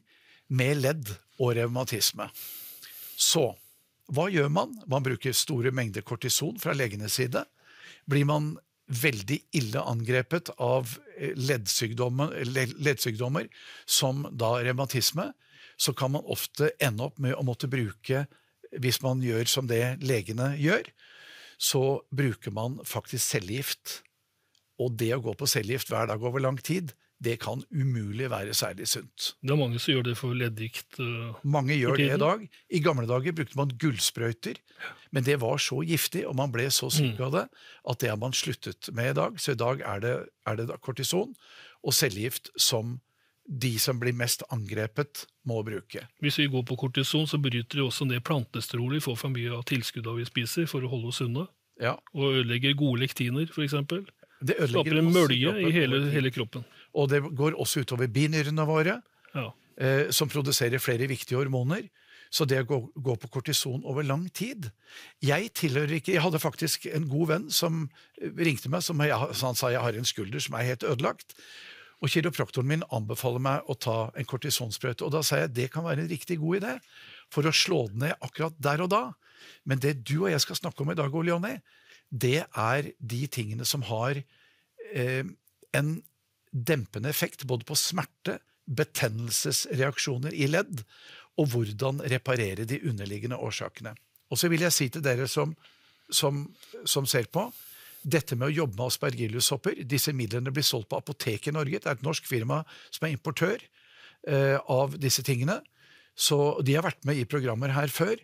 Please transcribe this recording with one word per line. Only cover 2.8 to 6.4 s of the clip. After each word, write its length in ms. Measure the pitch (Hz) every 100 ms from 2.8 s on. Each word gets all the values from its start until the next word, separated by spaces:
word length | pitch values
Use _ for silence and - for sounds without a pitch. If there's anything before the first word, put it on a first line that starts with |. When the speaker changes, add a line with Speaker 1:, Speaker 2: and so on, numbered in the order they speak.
| - - - -
Speaker 1:
Så, 300 | - 170 123 98 - _ _ _ -
hva 180 | 135 185
gjør 220 | 175 143
man? 240 | 170 311 233
Man 220 | 190 135
bruker 280 | 131 123 131
store 400 | 117 - 123 123
mengder 320 | 131 113 101
kortison 540 | - 120 127 -